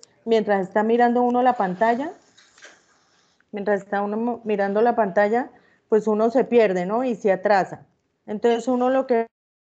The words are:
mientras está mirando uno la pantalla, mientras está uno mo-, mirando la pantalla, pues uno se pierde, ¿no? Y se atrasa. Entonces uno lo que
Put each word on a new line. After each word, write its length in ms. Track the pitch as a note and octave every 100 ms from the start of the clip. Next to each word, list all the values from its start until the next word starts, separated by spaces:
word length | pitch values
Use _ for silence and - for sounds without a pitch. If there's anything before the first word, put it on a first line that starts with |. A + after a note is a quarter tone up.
| - _
mientras 440 | A#3 A3+ G#3+ G3 F#3
está 140 | G#3+
mirando 400 | A3 A#3 A#3+ A#3+
uno 200 | B3 B3
la 120 | B3+
pantalla, 580 | A#3+ F#3+ F3+ A3+ A#3+ D#4 - _ _ _ _ - _ _ _ _ _ _ _ _
mientras 320 | G#3 G3+ G3+
está 200 | G3 G3+
uno 140 | G3+ G#3+
mo-, 240 | A#3+ A#3
mirando 360 | G#3+ G3+ G3 G3+
la 140 | A#3+
pantalla, 560 | A#3 G3+ G3 G#3 A#3 C#4+ - _ _ _
pues 180 | A3 G#3+
uno 240 | G#3+ A3+
se 140 | B3+
pierde, 420 | - A#3+ G#3 F#3 F3+
¿no? 160 | A3+
Y 120 | C4 G3+
se 160 | G#3
atrasa. 540 | F#3 G#3 G3 E3+ C#3+ - _ _ _ -
Entonces 420 | G#3+ A#3 A#3 B3+
uno 220 | B3 B3+
lo 160 | C4+ C4
que 200 | A#3 A3+ _ _ _